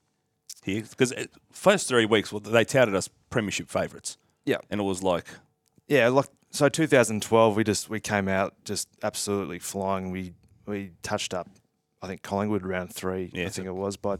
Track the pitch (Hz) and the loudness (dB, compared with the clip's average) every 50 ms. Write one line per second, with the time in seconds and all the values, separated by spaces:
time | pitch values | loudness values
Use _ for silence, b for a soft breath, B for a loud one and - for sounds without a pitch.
0 | _ _ _ _ _ _ _ _ _ - - - - - 95 110 107 117 - - | _ _ _ _ _ _ _ _ _ -20 -20 -10 -6 -6 -4 -4 -6 -6 -2 0
1 | 131 123 131 - 110 - _ _ _ _ - - - 180 208 165 - - 131 120 | 0 0 0 -4 -10 -10 _ _ _ _ -12 0 4 4 4 4 2 2 4 4
2 | 110 104 110 104 95 - 104 104 104 107 113 117 113 - - 135 123 110 98 92 | 4 4 4 2 2 0 -6 -10 -4 2 2 2 4 4 4 4 4 4 2 0
3 | - - _ _ _ _ - 127 107 95 87 - 85 - - 95 87 76 - 65 | -2 -4 _ _ _ _ -4 -2 -2 -2 -4 -6 -6 -4 -4 -4 -4 -4 -6 -12
4 | - - - - _ _ _ _ _ 143 113 - - - 95 104 101 98 95 90 | -14 -14 -14 -14 _ _ _ _ _ -2 -2 -2 -2 -4 -4 -2 -2 -2 -2 0
5 | 95 95 87 82 - - - - _ _ _ _ _ _ _ _ _ - 147 131 | 0 0 0 0 -2 -8 -16 -20 _ _ _ _ _ _ _ _ _ 2 4 4
6 | 113 120 127 139 135 - _ _ _ _ - - 147 139 - - 160 147 147 131 | 4 4 4 2 2 0 _ _ _ _ 0 2 2 4 4 2 2 6 6 6
7 | 117 104 110 104 - - 110 113 113 113 101 107 107 107 98 - - - 110 - | 6 4 2 -4 0 4 6 6 6 6 4 4 2 2 0 -2 -2 -6 -8 -8
8 | - - 107 101 95 95 95 95 98 - - _ - - 101 - - - _ _ | -4 -2 -2 0 0 0 0 0 0 -2 -4 _ -12 -8 -8 -8 -8 -10 _ _
9 | - 107 - - - 101 101 98 95 - 87 87 - - - 98 95 98 98 95 | -6 -6 -6 -4 -4 -4 -2 -4 -4 -6 -8 -10 -10 -8 -6 -4 -2 -2 -2 -2
10 | 92 92 92 92 92 90 87 _ _ _ _ _ _ - 104 101 98 92 82 _ | -4 -6 -6 -8 -8 -10 -14 _ _ _ _ _ _ -8 -8 -8 -8 -10 -14 _
11 | - - 107 101 - - 95 90 82 - - _ _ _ _ _ _ _ _ _ | -6 -4 -4 -4 -4 -6 -8 -8 -10 -10 -16 _ _ _ _ _ _ _ _ _
12 | - 92 95 - - - 101 98 104 104 107 98 90 95 92 92 90 90 - - | -12 -12 -12 -12 -8 -4 -2 -2 0 0 -2 -2 -4 -4 -4 -6 -6 -8 -10 -8
13 | - 92 92 95 92 90 - 90 87 98 - - 92 95 90 92 98 101 98 - | -6 -6 -4 -4 -6 -6 -6 -6 -6 -4 -6 -8 -8 -8 -6 -6 -4 -6 -6 -4
14 | - 101 98 | -6 -6 -6